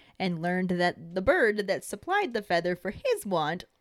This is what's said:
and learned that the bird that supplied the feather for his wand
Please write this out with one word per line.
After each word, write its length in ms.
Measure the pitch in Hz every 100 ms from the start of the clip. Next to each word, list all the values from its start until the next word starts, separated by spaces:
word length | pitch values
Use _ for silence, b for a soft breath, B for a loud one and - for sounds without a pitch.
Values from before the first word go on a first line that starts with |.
| b b
and 240 | 185 170
learned 280 | 170 180 185
that 440 | 180 175 - 170
the 80 | 180
bird 460 | 190 359 240 214 202
that 160 | 170
supplied 500 | - 233 - 392 370
the 80 | 233
feather 340 | 202 170 170 175
for 160 | 185
his 340 | - 539 453 202
wand 400 | 175 151 175 - -